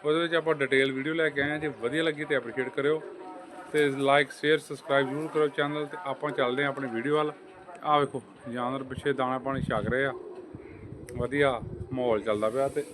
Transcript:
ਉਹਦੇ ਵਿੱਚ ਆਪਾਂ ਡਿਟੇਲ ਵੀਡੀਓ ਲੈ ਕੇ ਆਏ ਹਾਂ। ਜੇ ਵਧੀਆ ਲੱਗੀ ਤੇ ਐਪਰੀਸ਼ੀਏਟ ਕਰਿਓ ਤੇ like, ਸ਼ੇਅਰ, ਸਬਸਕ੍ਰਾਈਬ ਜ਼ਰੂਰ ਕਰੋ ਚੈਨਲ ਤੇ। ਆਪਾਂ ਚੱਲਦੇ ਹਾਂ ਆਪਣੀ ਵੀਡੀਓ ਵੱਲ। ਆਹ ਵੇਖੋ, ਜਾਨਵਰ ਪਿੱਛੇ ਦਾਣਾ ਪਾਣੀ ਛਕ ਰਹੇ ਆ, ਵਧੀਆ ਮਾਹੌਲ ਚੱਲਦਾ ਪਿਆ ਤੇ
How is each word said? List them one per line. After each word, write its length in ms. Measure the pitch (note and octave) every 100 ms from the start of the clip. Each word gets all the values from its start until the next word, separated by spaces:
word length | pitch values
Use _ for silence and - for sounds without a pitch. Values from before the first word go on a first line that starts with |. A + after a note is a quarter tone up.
ਉਹਦੇ 160 | D3 D#3
ਵਿੱਚ 140 | E3+ E3
ਆਪਾਂ 180 | D#3+ D3+
ਡਿਟੇਲ 360 | C3+ C3+ C3+
ਵੀਡੀਓ 220 | C3 C#3
ਲੈ 140 | D#3+ D#3
ਕੇ 120 | C#3
ਆਏ 80 | C#3+
ਹਾਂ। 80 | D3+
ਜੇ 80 | D3+ C3
ਵਧੀਆ 220 | A#2 D3
ਲੱਗੀ 220 | D#3+ D3 D3
ਤੇ 100 | C#3
ਐਪਰੀਸ਼ੀਏਟ 340 | A#2+ A2+ B2+
ਕਰਿਓ 320 | C3+ C#3+ D#3 - - - - - - -
ਤੇ 140 | D3+ D3
like, 420 | C3+ C#3 C#3+ C#3
ਸ਼ੇਅਰ, 260 | - D3 D#3
ਸਬਸਕ੍ਰਾਈਬ 520 | C#3+ C#3 - C#3 C#3
ਜ਼ਰੂਰ 180 | C#3+ D#3
ਕਰੋ 200 | D#3 D3+
ਚੈਨਲ 380 | C#3 D3 D3+ D3
ਤੇ। 120 | - -
ਆਪਾਂ 240 | C3+ D3
ਚੱਲਦੇ 320 | D3 B2+ B2+
ਹਾਂ 60 | C#3+
ਆਪਣੀ 180 | C#3 C3+
ਵੀਡੀਓ 260 | A2+ B2+ D3+
ਵੱਲ। 140 | D3+ D3 - - - -
ਆਹ 160 | D3+ D3
ਵੇਖੋ, 220 | C#3 C#3 - - -
ਜਾਨਵਰ 340 | B2 B2 C3+
ਪਿੱਛੇ 300 | C3 B2+ D3
ਦਾਣਾ 240 | C3+ B2+ C3
ਪਾਣੀ 220 | C3+ C3+
ਛਕ 280 | - A2+ G#2
ਰਹੇ 160 | B2+ C3+
ਆ, 80 | B2 - - - - - - - - - A#2+
ਵਧੀਆ 440 | A#2+ C#3 C#3+ A#2+ - - -
ਮਾਹੌਲ 280 | C3 B2 A2
ਚੱਲਦਾ 280 | G2+ G#2 A2
ਪਿਆ 180 | B2 C#3
ਤੇ 160 | C#3+ -